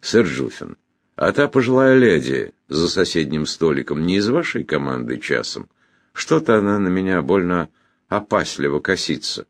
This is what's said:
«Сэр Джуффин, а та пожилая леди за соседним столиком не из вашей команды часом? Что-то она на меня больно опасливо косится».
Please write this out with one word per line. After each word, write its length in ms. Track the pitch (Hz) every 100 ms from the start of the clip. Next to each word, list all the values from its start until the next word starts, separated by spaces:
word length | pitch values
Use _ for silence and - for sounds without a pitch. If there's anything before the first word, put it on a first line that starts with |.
«Сэр 260 | - 110 101
Джуффин, 500 | 65 64 - 50 50 _ _ _ -
а 160 | 85
та 160 | 104 143
пожилая 480 | 135 120 131 135 131
леди 560 | 120 85 64 65 50 - _
за 200 | 73 82
соседним 580 | 95 87 87 73 76 76
столиком 600 | - 82 69 64 73 82
не 100 | 95
из 120 | 101
вашей 340 | 143 165 -
команды 560 | - 73 69 64 60 64
часом? 500 | - 65 60 - 50 _ _ _ _
Что-то 460 | - - 160 156 110
она 200 | 101 104
на 100 | 95
меня 340 | 92 95 92
больно 480 | 69 98 87 90 82 _ _ _ _
опасливо 680 | 101 101 87 80 - 71 73
косится». 680 | 73 95 - 69 - - -